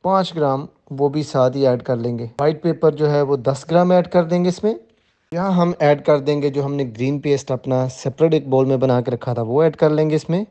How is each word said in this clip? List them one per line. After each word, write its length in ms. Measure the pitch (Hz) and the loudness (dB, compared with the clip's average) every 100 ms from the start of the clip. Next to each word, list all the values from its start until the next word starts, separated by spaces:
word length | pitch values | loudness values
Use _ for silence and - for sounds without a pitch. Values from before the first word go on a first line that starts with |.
पाँच 280 | 180 190 175 | 2 0 0
ग्राम 320 | 165 143 135 - _ _ | -2 0 -2 -6 _ _
वो 160 | 139 143 | -2 0
भी 140 | 151 | 0
साथ 260 | 147 139 127 | -2 0 0
ही 140 | 135 | 2
ऐड 180 | 135 123 | 0 0
कर 140 | 113 120 | -2 -4
लेंगे। 260 | 117 117 117 | -4 -6 -8
व्हाइट 360 | - 147 151 | -2 -2 0
पेपर 320 | 170 160 160 | -4 2 0
जो 120 | 143 151 | 2 0
है 160 | 147 | 2
वो 140 | 139 143 | 0 0
दस 260 | 120 135 - | -2 -4 0
ग्राम 240 | 165 180 | 2 4
ऐड 140 | 180 175 | 2 2
कर 160 | 180 | 0
देंगे 240 | 165 180 180 | 0 0 0
इसमें। 260 | 175 208 233 _ _ _ _ _ | 0 -4 -4 _ _ _ _ _
यहाँ 200 | 170 196 | -4 0
हम 220 | 180 175 175 | 2 2 2
ऐड 220 | 147 143 | 2 2
कर 160 | 139 147 | 2 2
देंगे 300 | 135 147 143 | 2 0 0
जो 120 | 139 | -2
हमने 220 | 139 143 127 | -2 -4 -4
ग्रीन 320 | 110 131 143 | -4 -4 -2
पेस्ट 320 | 147 139 - | 0 -2 -2
अपना 340 | 127 135 127 127 | -6 -2 -2 -2
सेपरेट 420 | - 135 - 165 | -4 -8 0 2
एक 160 | 156 139 | 2 2
बाउल 160 | 131 135 | 2 2
में 120 | 135 | 2
बना 200 | 131 123 | 2 0
के 100 | 117 | 0
रखा 240 | 120 - | -6 -6
था 80 | 117 | -6
वो 200 | 113 135 | -2 2
ऐड 120 | 160 147 | 2 2
कर 140 | 156 | 2
लेंगे 240 | 151 156 151 | 2 0 0
इसमें। 300 | - 170 214 | -2 -4 -4